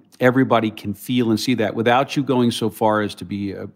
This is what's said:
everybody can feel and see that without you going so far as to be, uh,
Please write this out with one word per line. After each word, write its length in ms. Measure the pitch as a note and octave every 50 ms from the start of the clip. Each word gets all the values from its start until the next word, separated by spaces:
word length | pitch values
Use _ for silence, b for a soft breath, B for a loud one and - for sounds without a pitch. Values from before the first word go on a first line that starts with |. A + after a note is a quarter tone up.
| - _ - -
everybody 520 | B2 B2+ A#2+ C3+ C3 G#2 A#2+ A2+ A2+ A2
can 220 | - - - G#2 F#2+
feel 360 | - - - B2 B2 A#2 A2+
and 100 | A2 G#2
see 140 | - B2+ B2
that 220 | A2 G#2+ G2 -
without 400 | A#2 A2 A#2+ A#2+ C3 C#3 - -
you 80 | D3+ C3
going 260 | C#3 B2+ B2 A#2+ A#2+
so 220 | A2+ - A#2 G#2+
far 300 | - - A2+ G#2+ G#2+ G#2+
as 120 | G#2 G2 -
to 120 | - -
be, 300 | F2+ G#2 G2+ G2+ G2 F#2
uh, 120 | F#2+ G2+ G2+ -